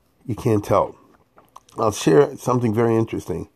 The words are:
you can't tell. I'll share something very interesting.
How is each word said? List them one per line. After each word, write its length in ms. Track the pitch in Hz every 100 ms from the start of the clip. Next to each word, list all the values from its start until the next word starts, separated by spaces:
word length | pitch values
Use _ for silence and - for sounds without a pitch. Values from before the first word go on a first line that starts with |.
| _ _ -
you 100 | 107
can't 280 | 120 104
tell. 320 | - 98 - - _ _ _ _ _ - _ -
I'll 140 | 113
share 460 | - 156 151 143 135
something 360 | 127 123 117
very 220 | 107 117 113
interesting. 540 | 113 87 - 82 -